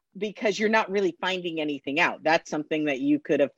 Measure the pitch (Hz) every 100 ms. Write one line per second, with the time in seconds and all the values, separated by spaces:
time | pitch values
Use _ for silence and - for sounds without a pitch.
0 | _ 190 214 - 233 185 214 220 180 196
1 | 190 - 185 185 175 160 151 139 - 143
2 | 160 104 147 165 - 156 - 156 151 131
3 | 143 147 - 143 139